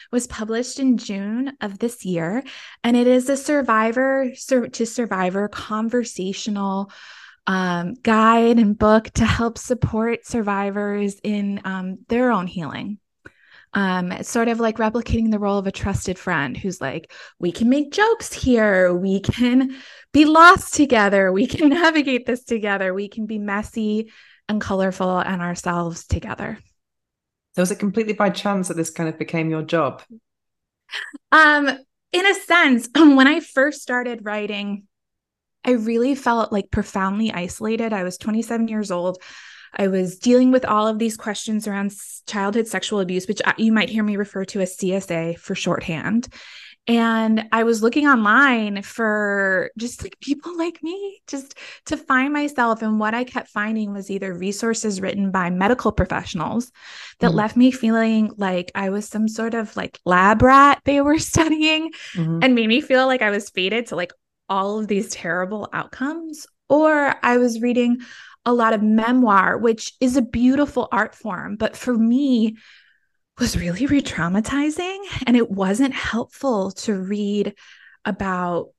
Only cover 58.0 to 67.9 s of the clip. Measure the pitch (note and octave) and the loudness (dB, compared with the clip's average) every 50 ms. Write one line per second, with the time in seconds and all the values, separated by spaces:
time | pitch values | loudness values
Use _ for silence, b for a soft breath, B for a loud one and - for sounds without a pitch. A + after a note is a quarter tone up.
58 | A3+ A3+ A3 A3 A3 G#3 - G#3 G3+ F#3+ F#3 F3+ F3 - - - G3 F#3+ G3 G#3 | 2 2 2 2 0 0 -2 -4 -4 -2 -2 -2 -4 -6 -8 -6 -4 -4 -4 -6
59 | G#3+ - - G#3 A3 G#3+ A3 - A3+ A3+ A3+ A#3 G#3+ G#3+ - G3+ - - _ - | -8 -8 -4 -2 -2 -2 -2 -4 -6 -4 -4 -6 -6 -6 -8 -10 -10 -10 _ -10
60 | - F3+ F#3 F3+ F#3+ G3+ A3 A3 B3 B3+ C4+ C4+ C#4 C#4+ C#4 - - C4+ C#4+ C#4+ | -2 2 2 4 6 6 4 6 6 8 8 10 8 8 6 4 2 0 2 2
61 | C#4 D4 D4+ D#4+ - - - E4+ D#4+ D#4+ D#4 D#4 D#4 D#4 D#4 D#4 D#4+ D#4+ B B | 4 4 2 2 0 0 2 2 2 2 2 2 2 2 2 0 -2 -6 B B
62 | B B B F#3 D#3+ D#3+ E3 E3 B3 C4 B3 A#3 A3+ A3 A3+ A#3+ - - C4 B3+ | B B B -4 -2 -2 0 2 4 4 4 4 2 2 2 0 2 2 2 4
63 | C4 C4 B3+ B3 A3 G#3 G3+ G3+ G#3 - - F#3+ F3+ F#3+ G#3+ A#3 A#3 - E3 D#3+ | 4 4 2 2 0 0 0 -2 -4 -6 -6 -4 -2 -2 -2 -2 -4 -4 -6 -6
64 | F3 - - _ _ _ _ _ _ - F#3+ G3 G3 G3+ G#3 A3 G#3+ G3+ G#3 F#3+ | -6 -8 -10 _ _ _ _ _ _ -6 -4 -2 -2 -2 -2 -4 -2 0 0 -2
65 | A3 - - - - E3+ E3 F3+ F#3 F#3+ G#3+ G#3+ - - - - - - - - | -2 -4 -8 -10 -6 -4 -2 -2 -2 -4 -6 -8 -10 -8 -8 -8 -8 -8 -8 -6
66 | C4 C#4+ D#4+ E4+ E4 D#4+ D4+ - - - _ _ _ - C#4 D4+ D#4 D#4 D#4 D4 | -6 -6 -6 -6 -10 -12 -14 -14 -18 -20 _ _ _ 2 2 4 4 4 4 2
67 | C#4+ C#4 - - - A#3+ B3 B3 B3 B3 A3+ A3+ A#3 B3 A#3+ B3 A#3+ A#3+ | 2 0 -2 0 0 2 2 4 2 2 0 -2 -2 0 0 2 2 2